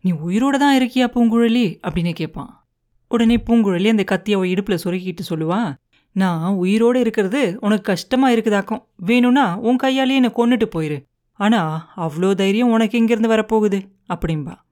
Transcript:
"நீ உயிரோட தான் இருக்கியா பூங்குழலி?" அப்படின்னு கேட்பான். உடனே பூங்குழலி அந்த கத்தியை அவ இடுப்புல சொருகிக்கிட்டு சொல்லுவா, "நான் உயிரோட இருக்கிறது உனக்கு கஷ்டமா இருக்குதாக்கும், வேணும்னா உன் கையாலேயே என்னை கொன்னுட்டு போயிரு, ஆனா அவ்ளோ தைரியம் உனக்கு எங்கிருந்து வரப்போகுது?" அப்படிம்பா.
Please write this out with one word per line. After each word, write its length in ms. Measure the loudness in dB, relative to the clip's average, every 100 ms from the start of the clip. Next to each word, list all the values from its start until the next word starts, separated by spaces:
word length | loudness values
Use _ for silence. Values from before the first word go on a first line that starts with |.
"நீ 80 | -2
உயிரோட 440 | -4 -2 0 0 2
தான் 200 | 4 4
இருக்கியா 300 | 2 0 0
பூங்குழலி?" 560 | 2 2 2 2 2 0 -4
அப்படின்னு 320 | -6 -4 -4
கேட்பான். 360 | -4 -8 -10 -16 -18 _ _ _ _ _
உடனே 280 | 0 4 2
பூங்குழலி 500 | 2 2 2 2 2
அந்த 160 | 2
கத்தியை 360 | 0 -2 0 0
அவ 100 | 0
இடுப்புல 280 | -2 -2 -2
சொருகிக்கிட்டு 440 | -2 -4 -6 -10 -8
சொல்லுவா, 340 | -6 -2 -2 -4 -6 _ _ _ -2
"நான் 340 | -2 -2 -2
உயிரோட 420 | -2 0 2 2 2
இருக்கிறது 480 | 0 0 -2 0 -2 -2
உனக்கு 220 | -2 -2
கஷ்டமா 480 | 0 -4 -2 0 2
இருக்குதாக்கும், 540 | 2 0 -2 -4 -10 _ _
வேணும்னா 500 | 0 2 4 2 2 -2
உன் 180 | -2 0
கையாலேயே 440 | 0 0 0 2
என்னை 140 | 0
கொன்னுட்டு 340 | 0 0 2 0
போயிரு, 320 | -4 -6 -8 -10 _ _ _
ஆனா 200 | 0 2 0 -4 -10 -8
அவ்ளோ 380 | -6 -2 0
தைரியம் 360 | 0 0 2 2
உனக்கு 280 | 2 0 0
எங்கிருந்து 300 | 0 0 2
வரப்போகுது?" 500 | 0 0 0 0 -2 -6 _ _
அப்படிம்பா. 460 | -8 -4 -4 -6 -14 _